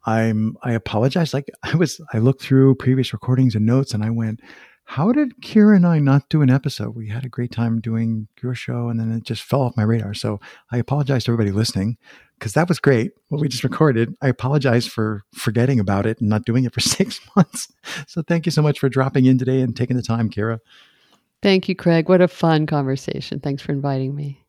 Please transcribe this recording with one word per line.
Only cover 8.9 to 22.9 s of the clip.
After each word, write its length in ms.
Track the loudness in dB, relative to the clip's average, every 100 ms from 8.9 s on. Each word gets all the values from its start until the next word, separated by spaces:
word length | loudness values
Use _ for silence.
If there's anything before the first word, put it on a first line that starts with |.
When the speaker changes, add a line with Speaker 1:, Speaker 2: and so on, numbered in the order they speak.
| -4
Speaker 1:
then 140 | -4
it 100 | -6
just 180 | -6 -10
fell 200 | -2 0
off 140 | 0 0
my 80 |
radar." 300 | 0 0 -2
So 260 | -6 -6 -6 -10 -20 _
I 60 | -6
apologize 460 | -2 -2 0 0
to 80 | 0
everybody 200 | 0 0
listening 440 | 0 -2 -2 -4 -6 _ -20 _ _
'cause 140 | -4
that 140 | -2 0
was 120 | 2
great, 320 | 2 2 0 _ _
what 120 | -4
we 60 | -4
just 140 | -4
recorded. 540 | -6 2 2 2 0 -2
I 60 | -2
apologize 580 | -2 0 0 2 2 0
for 340 | -4 -4 -6 -12
forgetting 460 | -6 -4 0 2 2
about 260 | 0 0 -2
it 120 | -2
and 80 | 0
not 160 | 0
doing 200 | 0 0
it 100 | 0
for 60 | -2
<laughs> 160 | -4 -2
six 220 | -4 -4 -4 0
months. 360 | 0 -2 -14 _ -16 -14 -10
So 140 | -10
thank 220 | -2 -2
you 60 | 0
so 100 | 2
much 180 | 2 2
for 80 | 0
dropping 380 | 0 0 4 4
in 120 | 4
today 220 | 2 0
and 160 | -2 -2
taking 180 | -4
the 80 | -4
time, 260 | -2 -2 -2
Kira. 280 | -2 -4 -4 _ _ _ _ _ _ _ _
Speaker 2:
Thank 260 | 2 2 0
you, 80 | -2
Craig. 320 | 2 2 4
What 120 | 4
a 60 | 4
fun 400 | 2 2 2 2
conversation. 720 | 0 0